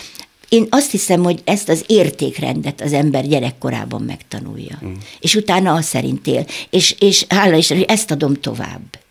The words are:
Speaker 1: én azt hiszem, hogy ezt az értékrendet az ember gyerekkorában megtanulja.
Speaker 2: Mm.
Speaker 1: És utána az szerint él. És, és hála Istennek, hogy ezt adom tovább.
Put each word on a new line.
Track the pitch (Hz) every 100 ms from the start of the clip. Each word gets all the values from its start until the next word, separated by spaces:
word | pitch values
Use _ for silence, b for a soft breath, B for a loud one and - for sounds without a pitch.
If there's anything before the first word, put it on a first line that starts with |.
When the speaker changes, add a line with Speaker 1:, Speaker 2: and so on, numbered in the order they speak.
| B B B _ -
Speaker 1:
én | 226 220
azt | 262 285
hiszem, | 196 - 180
hogy | 175 170
ezt | - 202 -
az | 160 -
értékrendet | 214 147 - 135 - 135 147 139 -
az | 143
ember | 143 147 135 139
gyerekkorában | 143 123 - 131 117 110 113
megtanulja. | 113 - - - - 107 - - 92
Speaker 2:
Mm. | 95 104 B
Speaker 1:
És | - 214
utána | 208 185 185
az | 160 156
szerint | - 131 131 143
él. | 127 156 B B
És, | 185 - -
és | 202 - -
hála | 190 196 160
Istennek, | - 170 185
hogy | 214
ezt | -
adom | 147 143
tovább. | 139 135 113 87 90 98 - _